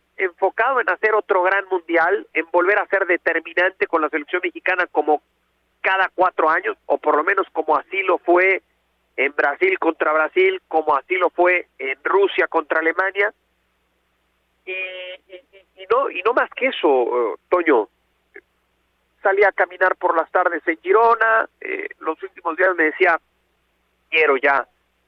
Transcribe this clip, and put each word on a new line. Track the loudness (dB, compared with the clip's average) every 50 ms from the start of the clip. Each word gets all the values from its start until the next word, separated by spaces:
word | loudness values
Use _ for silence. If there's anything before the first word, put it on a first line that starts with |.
| _ _ _
enfocado | -6 -6 -6 -2 _ -2 -2 0 -2 -2 0 0 0
en | 0 -2
hacer | -2 0 0 0 0
otro | 0 0 0 0 2 2
gran | 2 0 0 -2 -2
mundial, | -4 -6 -2 0 0 2 2 2 0 -2 -4 -6 -6
en | -6 -4 0
volver | 0 0 2 2 0 0
a | 0
ser | -2 -2 -2 0
determinante | 0 -2 0 0 -2 -2 -2 -6 -4 -2 -2 -2 -2 -2 _ -4
con | -2 -2 -2
la | -2 -2
selección | -4 -6 -6 -4 -6 -6 -6
mexicana | -6 -8 -6 -4 -4 -2 -2 -4
como | -2 -2 -2 0 0 -2 -2 -2 _ _ _ _ _ _ _ _ _ _ _
cada | -4 -2 0 0 -2 -2 0
cuatro | 0 0 0 0 0 0 2
años, | 2 0 -2 -4 -8 -8 _
o | -4 -4
por | -2 0 0 0
lo | 2 0
menos | 0 0 -2 -2 -4
como | _ -6 -2 0 0
así | 0 0 -4 -6 -4 0
lo | 0 -2
fue | 0 2 2 2 4 4 2 0 -2 -4 _ _ _ _ _ _ _ _ _ _
en | -4 -4 -2 0
Brasil | 0 -2 -2 0 0 0 0 0 0
contra | -2 -2 -2 0 -2 0 0
Brasil, | 0 0 0 2 2 2 2 0 -2 -8
como | _ -4 -2 0 0 -2
así | -2 -2 -4 -2
lo | -2 -2 -2
fue | 2 2 2 2 2 0 -4 -8 _ -10
en | -8 -8 -8 -6 _
Rusia | -2 0 2 0 0 0 -2 -2
contra | 0 0 -4 -2 0 -4 0
Alemania, | 0 0 -2 0 -4 -2 -2 -2 -4 -4 -4 _ _ _ _ _ _ _ _ _ _ _ _ _ _ _ _ _ _ _ _ _ _ _ _ _ _
y, | -12
y, | -10 -10 -10 -12 -12 -14 -16 -16 -18 -18 _ _ -20 -20 _ _
y, | _ -20 _ _ _ -20 -4
y | -2
no, | 0 0 0 -2
y | -6 -4 -2
no | 0 0
más | 0 -2 -2
que | -4 -4 -4
eso, | -4 -4 0 2 2 4 4 2 0 0 -2 -2 -2 -4
eh, | -8 _ _
Toño. | -2 0 2 4 4 2 2 -2 _ _ _ _ _ _ _ _ _ -20 _ _ _ _ _ _ _ _ _ _ _ _ _ _ _ _
Salía | -2 0 2 4 2 2
a |
caminar | 2 0 -4 -4 0 -2 0 0 0
por | 0 -2 0 0
las | 0 -2 0
tardes | -2 0 0 0 -4 -4 -4
en | -6 -6 -6
Girona, | -2 2 2 4 4 4 4 2 2 0 0 0 -2 -4 _ _
eh, | -12 -10 -10 -10 -10 -12 -14 _
los | -8 -8 -8 -8 -12
últimos | -16 -16 -10 -8 -8 -2
días | 0 0 0 2
me | 2 0
decía, | 0 0 0 2 2 2 0 -4 _ _ _ _ _ _ _ _ _ _ _ _ _ _ _ _ _
"Quiero | 0 2 2 2 2
ya, | 2 0 0 0 0 -2 -6 _ _ _ _ _ _ _